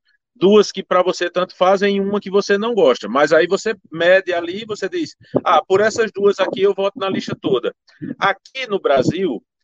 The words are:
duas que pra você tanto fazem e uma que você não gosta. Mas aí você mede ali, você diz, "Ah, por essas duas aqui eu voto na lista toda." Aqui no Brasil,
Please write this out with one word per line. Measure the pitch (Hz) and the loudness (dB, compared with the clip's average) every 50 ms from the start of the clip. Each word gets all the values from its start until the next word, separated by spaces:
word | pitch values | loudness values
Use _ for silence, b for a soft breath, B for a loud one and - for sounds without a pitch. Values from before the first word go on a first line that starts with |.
| _ _ _ _ _ _ _ - | _ _ _ _ _ _ _ 2
duas | 165 190 208 208 190 - | 4 6 6 6 4 4
que | - 190 | -2 -10
pra | - - 185 180 | -4 0 0 2
você | 180 180 170 - 175 170 | 2 0 -2 -2 -4 -4
tanto | - 180 185 - - | -2 -4 -4 -4 -2
fazem | - 180 185 202 185 202 202 202 | 0 2 2 4 2 2 0 0
e | 196 | 0
uma | 196 196 202 208 | -2 -2 -4 -6
que | - 196 | -4 -2
você | 180 202 - - 202 202 | -2 -2 0 0 0 -2
não | 208 - 240 | -2 -2 0
gosta. | 196 165 131 120 107 - 101 | 2 4 2 2 0 -4 -4
Mas | 117 139 151 147 | 0 0 2 4
aí | 160 156 175 | 4 2 2
você | 170 190 - - 220 220 - _ - | 2 -2 -2 -2 -4 -8 -8 _ -12
mede | 156 165 170 175 185 190 - 175 175 | -6 -2 2 4 4 2 2 0 -4
ali, | 170 170 170 185 208 226 | -4 -4 -6 -8 -10 -10
você | 214 214 - - | -10 -10 -8 -8
diz, | 185 - 175 - - - _ B B B 190 | -6 -6 -6 -8 -8 -12 _ B B B -4
"Ah, | B 175 175 151 - | B 2 2 2 2
por | - 190 196 | 2 2 2
essas | 214 220 - - 226 202 | 2 2 0 -2 -4 -4
duas | - 190 202 202 185 - | -2 0 0 0 2 0
aqui | 185 - - 190 | -2 -4 -2 0
eu | 190 202 190 | 0 0 0
voto | - 196 202 - - | 0 -4 -4 -4 -4
na | 196 190 | -6 -4
lista | 190 - - - - - | -4 -6 -6 -8 -10 -6
toda." | - - - - - - - _ _ B B B B B B B | -4 -2 -2 -2 -2 -4 -8 _ _ B B B B B B B
Aqui | - 196 185 - _ - - 262 262 220 | -2 -2 -2 -4 _ -16 -12 -10 -8 -6
no | 196 175 | -4 -2
Brasil, | 151 151 139 135 123 - - 180 196 160 117 95 _ _ _ _ | 0 2 2 2 2 0 -2 -2 -2 -4 -4 -6 _ _ _ _